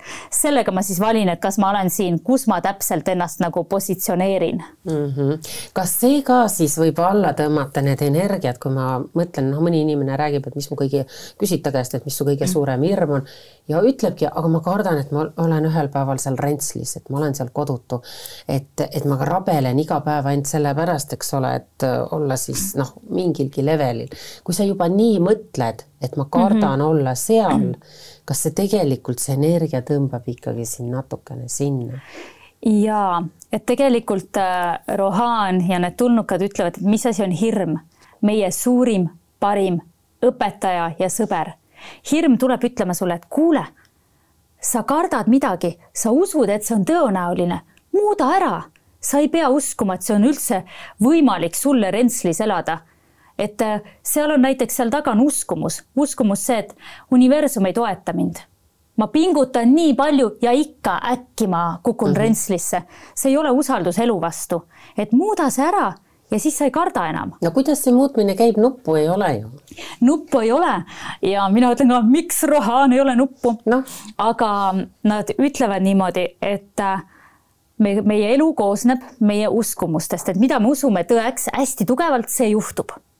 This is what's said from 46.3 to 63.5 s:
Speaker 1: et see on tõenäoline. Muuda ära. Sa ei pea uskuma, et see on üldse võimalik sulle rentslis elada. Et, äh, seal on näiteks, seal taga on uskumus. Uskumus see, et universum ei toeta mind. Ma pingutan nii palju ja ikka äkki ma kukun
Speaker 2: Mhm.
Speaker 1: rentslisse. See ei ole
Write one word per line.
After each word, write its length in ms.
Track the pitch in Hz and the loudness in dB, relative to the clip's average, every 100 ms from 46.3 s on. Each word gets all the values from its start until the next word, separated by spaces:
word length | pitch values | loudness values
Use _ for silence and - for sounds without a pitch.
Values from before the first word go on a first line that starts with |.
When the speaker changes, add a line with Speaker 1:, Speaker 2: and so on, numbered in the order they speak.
| 311 226 | 2 0
Speaker 1:
et 140 | 208 | 0
see 120 | - 226 | 0 0
on 80 | 185 | 2
tõenäoline. 760 | 339 262 190 175 180 175 185 - _ _ | 2 2 0 -2 -2 -2 -4 -10 _ _
Muuda 340 | 381 415 415 269 381 | 0 2 2 2 2
ära. 180 | 330 170 - _ _ _ | 0 -2 -8 _ _ _
Sa 160 | - 285 | -2 0
ei 100 | 302 | 2
pea 140 | 330 285 | 2 2
uskuma, 460 | 277 262 - 208 185 | 2 -2 -4 -4 -2
et 80 | - | 0
see 80 | 208 | 2
on 80 | |
üldse 360 | 233 285 - 190 - - - - | 2 2 -2 -4 -4 -16 -14 -2
võimalik 540 | 233 330 262 180 165 - | 2 4 4 2 -2 -2
sulle 320 | 277 262 190 | 2 2 2
rentslis 480 | 202 240 - 180 165 | 2 0 0 -2 0
elada. 380 | 214 180 160 - - _ _ _ _ - | 0 -2 -2 -6 -8 _ _ _ _ -8
Et, 180 | 208 208 | -6 -2
äh, 180 | 220 208 - - | -2 -4 -8 -12
seal 260 | - 302 302 | -4 0 2
on 100 | 294 | 4
näiteks, 340 | 262 262 247 - | 2 2 -2 -2
seal 160 | 240 | -2
taga 180 | 285 - | 0 0
on 120 | 208 285 | 2 2
uskumus. 540 | - - 170 151 - - 262 | 0 -4 -4 -4 -6 -6 -2
Uskumus 460 | 330 - 220 202 - | -2 0 0 0 -2
see, 140 | 226 | -2
et 160 | - - - - - | -4 -12 -20 -16 0
universum 540 | 254 254 294 294 214 190 | 4 6 6 2 0 0
ei 80 | |
toeta 400 | 226 226 175 - | 0 -2 -4 -4
mind. 220 | - 175 - - _ _ _ _ - | -4 -4 -6 -16 _ _ _ _ -4
Ma 100 | 214 | 0
pingutan 640 | 302 370 302 262 240 233 | 2 4 2 2 2 6
nii 220 | 302 320 226 | 6 6 4
palju 380 | 294 277 220 - | 2 2 2 0
ja 100 | 233 | 2
ikka 480 | 262 302 - 208 180 | 2 0 -4 -2 -2
äkki 460 | - 269 - - 208 | -2 -4 -4 -4 0
ma 300 | 170 170 170 | 0 -2 -2
kukun 280 | - 226 202 | -4 0 0
Speaker 2:
Mhm. 60 | 196 | 2
Speaker 1:
rentslisse. 640 | 220 220 - 175 - 180 - - - - | 2 0 0 -4 -2 -4 -6 -16 -16 -4
See 160 | 269 | 0
ei 60 | 277 | 2
ole 120 | 302 | 2